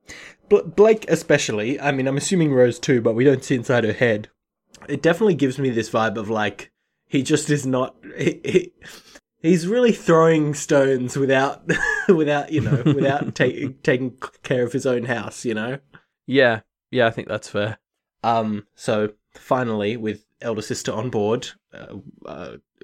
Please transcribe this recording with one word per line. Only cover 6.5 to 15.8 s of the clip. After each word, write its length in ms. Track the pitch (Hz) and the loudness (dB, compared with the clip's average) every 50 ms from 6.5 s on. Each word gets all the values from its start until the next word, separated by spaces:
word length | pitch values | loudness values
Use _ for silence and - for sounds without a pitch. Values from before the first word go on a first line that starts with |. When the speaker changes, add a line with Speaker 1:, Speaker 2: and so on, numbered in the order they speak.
| 101 - - - _ _ _ _ _ _ _ | -6 -8 -18 -20 _ _ _ _ _ _ _
Speaker 1:
he 160 | _ - 139 | _ -2 -2
just 280 | 131 - 156 147 - - | 0 2 0 0 0 0
is 160 | 147 139 117 | -2 -2 -2
not, 300 | 131 131 127 131 127 - _ - - - | -2 -2 -2 -2 -4 -8 _ -20 -16 -8
he, 240 | - 135 160 - - - | -4 -4 -4 -4 -4 -4
he, 280 | - - 180 - - _ _ - - - - _ _ - - _ _ _ _ | 0 0 0 0 -2 _ _ -20 -20 -20 -20 _ _ -20 -20 _ _ _ _
he's 240 | - 160 185 165 165 | 2 2 2 2 2
really 260 | 180 226 247 247 233 | 0 0 2 4 2
throwing 640 | 190 - - - 165 160 160 165 165 156 151 151 143 | 2 2 2 2 4 6 6 4 4 2 2 -2 -4
stones 600 | - - - 156 139 135 135 135 123 123 120 - | -4 -2 0 2 4 4 4 2 0 -2 -4 -4
without, 460 | 143 139 131 135 131 135 139 - - - 160 170 - - - | -2 0 2 2 2 2 0 -4 -6 -4 -4 -2 -2 -2 -2
<laughs> 200 | - - - - | -2 -2 2 2
without, 420 | 185 160 156 143 147 143 143 - | 2 2 2 0 0 -2 -2 -2
you 80 | 156 147 | -2 -2
know, 220 | 120 - 143 127 - | 0 0 0 0 2
without 480 | 160 151 - - 139 139 147 - - - | 2 2 2 2 0 0 -2 -4 -4 -2
Speaker 2:
<laughs> 0 | |
Speaker 1:
ta-, 380 | - 143 - - 113 147 139 135 _ | 0 0 0 0 -2 -8 -8 -8 _
taking 340 | - 160 131 123 131 123 - - - - _ _ | 0 0 0 0 0 -6 -8 -10 -16 -18 _ _
care 220 | - - 139 123 123 | -6 -2 -2 0 0
of 80 | 117 | -2
his 140 | - 131 127 | -2 -2 0
own 180 | 131 123 117 113 | 0 -2 -2 -2
house, 400 | 123 120 113 98 - - - - | -4 -6 -6 -6 -10 -12 -8 -6
you 100 | 120 110 | -6 -4
know? 240 | 107 110 127 135 143 | -4 -6 -8 -8 -10